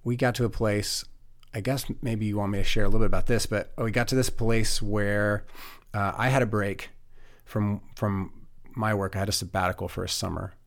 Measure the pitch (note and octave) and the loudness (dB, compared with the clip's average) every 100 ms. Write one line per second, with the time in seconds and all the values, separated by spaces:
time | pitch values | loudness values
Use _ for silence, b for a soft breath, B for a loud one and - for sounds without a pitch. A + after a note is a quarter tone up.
0 | A#2+ A#2+ B2+ A#2 A#2 - A2 G#2 G2+ - | -4 0 0 2 -2 0 0 0 -2 -6
1 | - - - - - A2+ A#2 C3 - - | -8 -18 -20 -20 -12 -6 -4 -4 -4 -6
2 | B2 A2 G#2+ G#2 G2+ G2+ F#2 A2+ G2+ A2 | -4 -2 -2 -2 -2 2 4 6 6 8
3 | G#2 F#2 - A#2 - G#2 - - A2+ A#2+ | 8 6 4 2 2 -2 -4 -4 -2 0
4 | A#2+ C3 B2 - A2+ A2+ A#2 - A2 G#2 | 2 2 2 2 2 4 4 2 2 2
5 | G2+ G#2 G#2 G#2 B B B B B G#2 | 2 2 2 0 B B B B B -2
6 | G2+ - B2 C3 A2+ G#2+ G2+ F#2+ - - | -2 0 0 2 2 0 -2 -6 -12 -18
7 | - b b b - A2 G#2 G2+ - - | -20 b b b -8 -2 -2 -2 -8 -4
8 | G#2+ G2 F#2 - - - - - G#2+ G#2 | -2 -2 -6 -10 -20 -20 -14 -4 -2 0
9 | F#2+ G2 G2+ G2 F2 F#2+ F#2 F2+ E2+ - | -2 -2 -2 -4 -4 -2 0 -2 -6 -6
10 | F#2 - F#2 F2 F#2 - | -6 -4 -4 -6 -8 -14